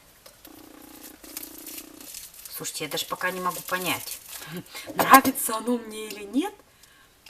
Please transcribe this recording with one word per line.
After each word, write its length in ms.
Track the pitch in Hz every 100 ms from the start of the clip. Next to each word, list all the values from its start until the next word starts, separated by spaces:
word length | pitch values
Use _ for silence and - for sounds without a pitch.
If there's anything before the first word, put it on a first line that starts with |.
| - - - - - - - - - - - - - - - - - - - - - - - - - -
Слушайте, 300 | 160 - 147
я 40 |
даже 160 | 160 -
пока 260 | 175 185
не 100 | 185
могу 180 | 180 170
понять, 580 | - 185 180 - - - - - 151
<laughs> 420 | 170 - - - -
нравится 600 | - 262 262 - - 220
оно 200 | 220 240
мне 300 | 220 214 214
или 160 | 202
нет. 300 | 202 240 392 - - - - - - -